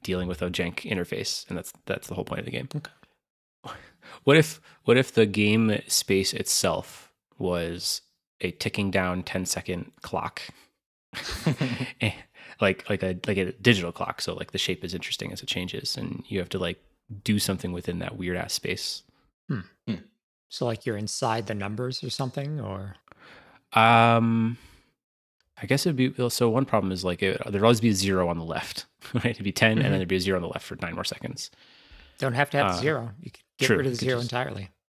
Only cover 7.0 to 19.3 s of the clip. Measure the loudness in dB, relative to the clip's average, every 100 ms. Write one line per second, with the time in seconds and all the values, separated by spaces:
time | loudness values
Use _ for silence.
7 | -20 _ _ -6 -2 -2 -2 -4 -4 -6
8 | _ _ _ -6 -6 -4 -4 -2 0 0
9 | 0 -2 -4 -4 -4 -4 -4 -6 -8 _
10 | -6 -4 -4 -10 -14 -18 _ _ _ _
11 | _ -12 -8 -4 -2 0 -2 -2 -6 -4
12 | -4 -4 -18 -20 -16 0 2 2 -2 -2
13 | 0 -2 -2 0 -2 2 4 4 2 -6
14 | -6 -4 -6 -6 -6 -4 -2 -4 -6 -8
15 | -6 -6 -6 -8 -6 -6 -4 -6 -6 -6
16 | -6 -8 -6 -6 -4 -4 -4 -6 _ _
17 | -18 -8 0 2 2 -2 -4 -6 -6 -6
18 | -6 -6 -4 -4 -4 -4 -4 -6 -6 -10
19 | _ _ _